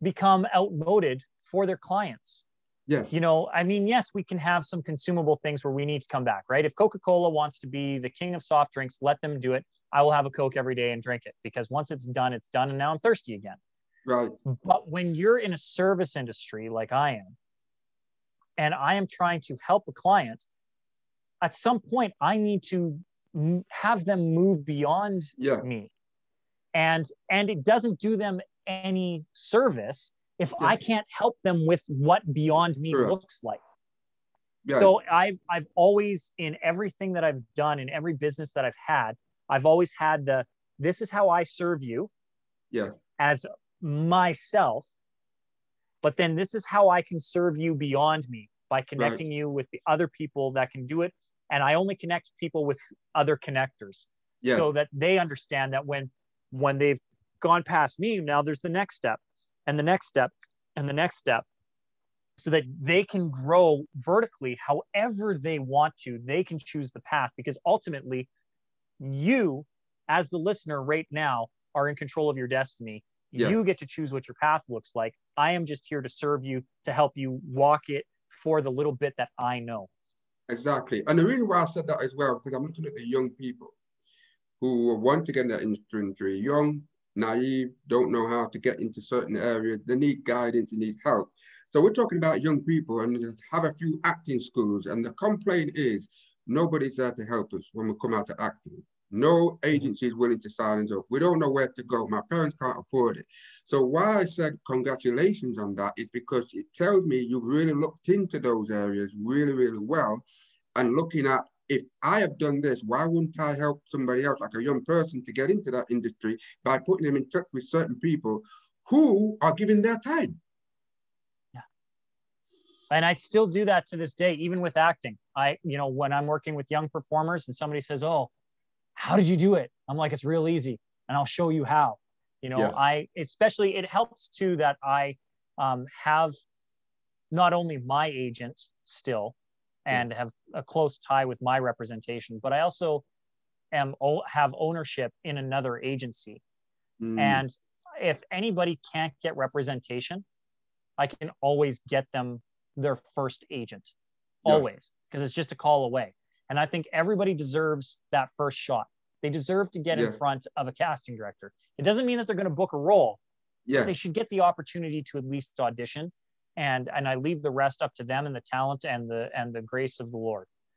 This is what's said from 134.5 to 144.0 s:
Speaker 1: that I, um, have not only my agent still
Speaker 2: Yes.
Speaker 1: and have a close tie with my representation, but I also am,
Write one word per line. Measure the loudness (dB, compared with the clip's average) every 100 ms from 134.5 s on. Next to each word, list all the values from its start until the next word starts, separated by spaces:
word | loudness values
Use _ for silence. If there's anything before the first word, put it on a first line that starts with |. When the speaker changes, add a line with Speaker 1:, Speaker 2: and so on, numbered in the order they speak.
| 2
Speaker 1:
that | 2 0
I, | 0 0 0 -6 _ _ _ -4
um, | -2 -2 -6 -4
have | 2 4 2 -2 _ _ _ _ _ _ _ _ -4
not | 2 4
only | 2 -2 -6
my | -2 0 0
agent | -2 -6 -6 -12 -14 -20 _
still | -18 -10 -4 -4 -4 -10 _ _ _ _ -2
Speaker 2:
Yes. |
Speaker 1:
and | -2 -2
have | -6 -10 -12 _
a | -12
close | -4 0 0 -2
tie | 0 0
with | 0 -2
my | 0 0
representation, | 0 -4 -8 -12 -10 -10 -10 -8
but | -2
I | 0
also | 0 -2 -2 -2 -6 _ _ _ _ _ -6
am, | -2 -2 0